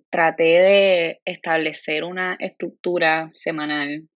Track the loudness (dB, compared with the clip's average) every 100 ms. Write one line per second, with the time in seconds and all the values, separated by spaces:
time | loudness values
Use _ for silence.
0 | _ 0 0 2 4 6 6 6 4 2
1 | 0 -6 -14 -12 -4 -2 -2 -8 -6 -6
2 | -6 -6 -6 -6 -10 _ -12 _ -4 0
3 | 2 0 -4 _ -8 -6 -4 -4 -4 -8
4 | -12